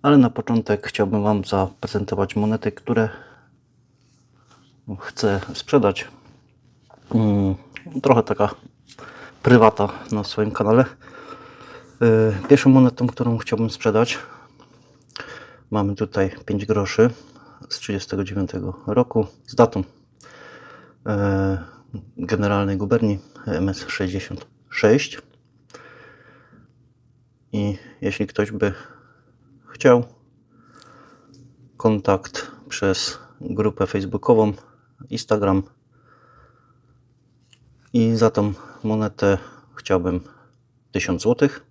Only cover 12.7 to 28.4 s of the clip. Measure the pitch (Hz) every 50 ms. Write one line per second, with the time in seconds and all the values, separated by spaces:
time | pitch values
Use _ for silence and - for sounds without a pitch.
12.7 | 131 135 131 123 120 - 127 123 - - 123 120 117 113 - - - 107 113 110
13.7 | - - - 113 101 110 120 - - - - - - - - _ _ _ - _
14.7 | _ _ _ _ _ _ _ _ - - - - - - - - - - _ _
15.7 | - 107 101 98 101 - 107 101 - 104 98 92 - - - - 101 101 101 -
16.7 | 110 104 101 98 - - 110 123 117 - - - - - - - - _ - -
17.7 | - - - - 104 98 - - - 98 98 92 98 101 95 87 - 95 95 95
18.7 | 95 - - - 104 117 123 - - 113 107 - - _ _ - - - 120 -
19.7 | - 101 95 - _ _ _ _ _ _ - - - - - - - - - -
20.7 | - - - - _ _ _ 110 107 101 101 98 98 95 95 95 95 92 82 -
21.7 | - - _ _ - 101 - - _ - 87 85 110 98 104 101 101 101 101 98
22.7 | 98 92 104 98 120 117 113 107 101 95 - - _ - - - 82 80 92 98
23.7 | 95 - - - - - 101 92 90 98 - - - - - _ _ _ _ _
24.7 | - - - 107 113 143 147 - - - - _ _ _ _ _ _ _ _ _
25.7 | - - - - - - - - - _ _ - - - _ _ - - - _
26.7 | _ _ _ _ _ _ _ _ _ _ _ _ _ _ _ _ - 104 104 104
27.7 | 98 95 - - - _ - 101 101 - 107 101 - -